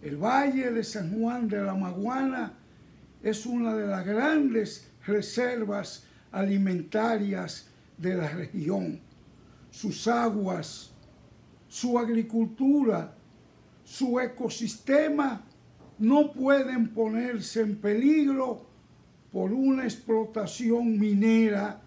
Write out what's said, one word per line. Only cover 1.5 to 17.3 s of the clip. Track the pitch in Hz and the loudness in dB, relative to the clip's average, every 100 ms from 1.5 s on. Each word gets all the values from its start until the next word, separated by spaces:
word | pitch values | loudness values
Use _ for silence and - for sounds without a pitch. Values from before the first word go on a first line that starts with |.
| 208 | -2
la | 196 | -4
Maguana | 190 185 180 208 262 269 254 240 - - - - - - - | -4 -4 -4 -4 -2 -2 -4 -8 -10 -20 -20 -20 -20 -20 -8
es | - 214 233 | -4 -4 -4
una | 240 233 220 | -2 -2 -2
de | 208 | -2
las | 196 180 | -4 -2
grandes | 208 277 311 277 226 208 - - - - | 0 2 2 2 2 -2 -6 -18 -18 -2
reservas | 208 196 - 247 247 214 202 175 - - - _ | -2 -2 -2 -2 -2 -4 -4 -8 -12 -20 -20 _
alimentarias | 196 196 196 190 180 156 214 226 226 202 185 175 - - - _ - | -4 0 2 2 0 -2 0 0 0 -2 -4 -6 -10 -16 -20 _ -8
de | 180 180 | -4 -2
la | 156 | -2
región. | 160 170 196 156 196 180 151 - - - - - - - | -4 -8 -6 -2 -2 -2 -8 -12 -20 -20 -20 -20 -20 -20
Sus | - 214 - - | -10 -8 -4 0
aguas, | 240 240 208 190 180 151 - - - - - - - - - - | 0 0 0 -4 -4 -8 -14 -18 -20 -20 -20 -20 -20 -20 -20 -20
su | - 247 240 | -8 0 0
agricultura, | 226 226 226 226 226 - 269 285 254 175 - - - - - _ - - | 2 0 0 0 -2 0 2 4 4 0 -2 -14 -20 -20 -20 _ -20 -20
su | - - 262 247 | -20 -4 0 0
ecosistema | 247 - 240 - 226 - - 277 311 294 277 220 - - - - - - | -2 -4 -6 -4 -8 -8 2 4 4 2 0 -2 -14 -20 -20 -20 -20 0
no | 214 277 294 | 4 6 4
pueden | 254 262 277 262 254 226 | 2 2 4 4 0 0
ponerse | - 220 220 247 | 0 -2 0 -4